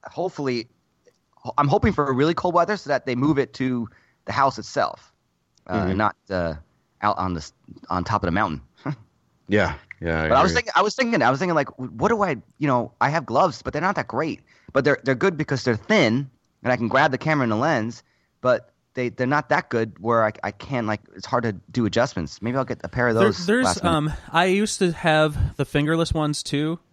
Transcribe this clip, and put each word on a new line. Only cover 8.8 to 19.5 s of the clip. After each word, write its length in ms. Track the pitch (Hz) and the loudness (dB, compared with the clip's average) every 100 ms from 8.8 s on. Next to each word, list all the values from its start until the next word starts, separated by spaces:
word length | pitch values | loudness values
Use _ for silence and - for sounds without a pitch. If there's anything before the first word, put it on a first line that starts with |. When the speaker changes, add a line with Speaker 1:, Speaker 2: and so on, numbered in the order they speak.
Speaker 1:
<laughs> 120 | - 135 - _ _ _ _ | -10 -10 -14 _ _ _ _
Speaker 2:
Yeah, 260 | 101 87 71 _ - | 0 0 -2 _ -10
yeah, 220 | 85 80 | -4 -2
I 40 | 78 | 2
Speaker 1:
But 80 | 127 | 4
I 60 | |
was 80 | 175 | 4
Speaker 2:
hear 20 | |
you. 20 | - | 0
Speaker 1:
thinking, 160 | 233 165 | 0 0
I 60 | |
was 120 | 202 | 0
thinking, 280 | - 240 226 | 0 0 2
I 80 | 117 | 2
was 80 | 135 | 2
thinking, 160 | 185 | 0
like, 160 | 160 135 - | 0 -2 -6
what 300 | 127 113 190 | -12 -4 -2
do 140 | 226 | 0
I, 140 | 196 127 - _ | 0 -4 -8 _
you 80 | 151 | 0
know, 240 | 127 117 _ | 0 -2 _
I 80 | 135 | 0
have 160 | 160 | 0
gloves, 380 | 127 120 175 - | 0 2 2 0
but 100 | - | -8
they're 80 | 147 | -4
not 140 | 175 185 | -2 -2
that 100 | 120 | -4
great. 340 | 117 156 107 _ _ - | -4 -4 -6 _ _ -4
But 100 | 135 | 0
they're, 140 | 139 139 | 2 2
they're 100 | 131 | 0
good 240 | 127 180 160 | 0 0 0
because 260 | 156 135 | -4 -2
they're 100 | - | 0
thin, 540 | 110 - 214 131 117 139 _ _ _ | -2 2 2 4 2 -4 _ _ _
and 80 | 120 | -2
I 60 | 123 | 0
can 120 | 117 | 2
grab 240 | 120 151 | 2 2
the 40 | 131 | 0
camera 280 | 156 156 | 0 0
and 80 | 123 | 2
the 40 | 107 | 0
lens. 460 | 143 143 110 113 _ _ _ _ | 0 0 -2 -10 _ _ _ _
But 320 | 127 123 - _ _ | 0 0 -2 _ _
they, 160 | - 123 | -6 -6
they're 180 | - 127 | -2 0
not 220 | 147 | 0
that 220 | 147 | 2